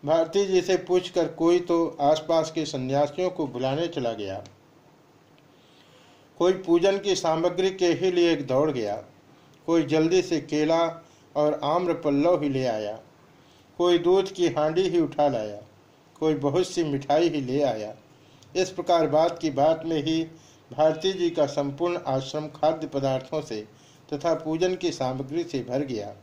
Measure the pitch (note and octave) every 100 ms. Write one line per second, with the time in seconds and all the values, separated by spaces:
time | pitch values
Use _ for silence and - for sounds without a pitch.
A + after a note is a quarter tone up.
0 | C#3+ E3 E3 G3 G3 F#3 F3+ F#3 F3+ F3+
1 | F3+ - D#3+ - E3 F3 F3 E3+ E3 -
2 | C#3+ D3+ - E3 D#3 E3+ D3+ C#3 B2+ C#3
3 | D3 C#3+ F#3 F3+ D3 B2 C3 C#3 E3 E3
4 | B2 A2 G2+ F#2+ - - _ _ _ _
5 | _ _ _ _ _ _ _ _ _ -
6 | - - _ - F3 F#3+ - E3+ F#3+ G3
7 | G3 F3+ E3+ D#3+ E3+ F3 F#3+ F#3+ F3 D3+
8 | F#3 F3 E3+ D#3+ C3+ C3 D#3 C3+ G#2 G#2+
9 | - - _ - _ - - E3 D3 D#3
10 | D#3+ F#3 F3+ E3 C#3+ D3+ D3+ E3 E3 E3
11 | - _ _ C#3+ D3+ D3+ C#3 E3 F3+ E3
12 | D#3 C#3+ D#3+ F3 D3 C3+ C3 A2 G#2+ A2
13 | - _ _ _ _ _ _ _ F3 E3+
14 | E3+ F#3+ F#3+ - E3+ D3+ D3+ D#3+ F#3+ E3+
15 | D#3 - D3 B2+ G#2+ G2+ G#2+ _ _ _
16 | _ - D#3 D3 C#3+ D3 F3+ - D#3+ C#3
17 | C#3 D3 E3+ D3+ B2+ C3+ C#3+ A2 G#2+ G#2+
18 | _ _ - - - F3 F#3 F3+ E3+ E3+
19 | D#3 D3 E3+ E3+ D#3+ C3 D3 D#3+ D#3+ D#3+
20 | C#3+ D#3+ D#3+ - - - _ B2 D#3 D#3
21 | F#3+ F#3+ F3 E3 C#3+ C#3+ C#3+ C#3 F3 F3
22 | - C3+ C3+ D3+ D3+ - D3+ D#3+ D#3 C#3
23 | C3+ C3 C3 D#3 C#3+ A2 G#2+ - - -
24 | - D3 E3+ D#3+ D#3 D#3+ F#3 F3+ F3 -
25 | B2+ C3 C3 D#3 E3+ C#3 A2+ B2+ C#3+ A#2
26 | G2+ -